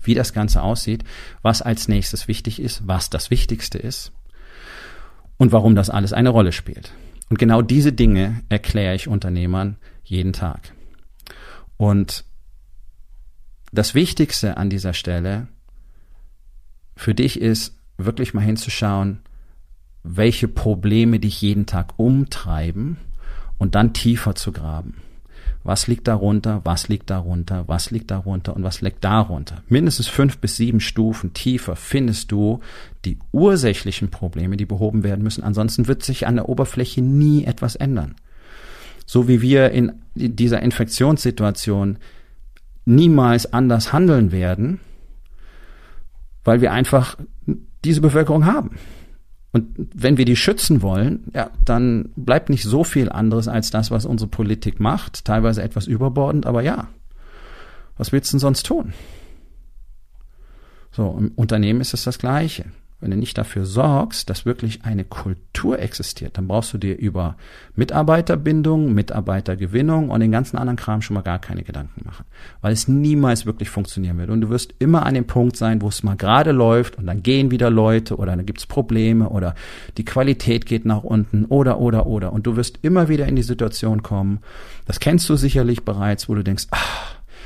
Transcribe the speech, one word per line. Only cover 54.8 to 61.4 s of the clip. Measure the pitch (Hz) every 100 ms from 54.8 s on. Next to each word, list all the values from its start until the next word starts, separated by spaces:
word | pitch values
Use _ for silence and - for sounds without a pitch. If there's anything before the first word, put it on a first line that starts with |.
| 107 190 - -
teilweise | - 110 113 107
etwas | 107 107 -
überbordend, | 117 131 135 139 151 117
aber | 117
ja. | 143 - - - - - - - - - - - - -
Was | -
willst | 139 -
du | 135
denn |
sonst | 139 139
tun? | - 320 - - - - - - - - - - - - - - - - - - - - -
So, | - 98 -
im | 110
Unternehmen | 113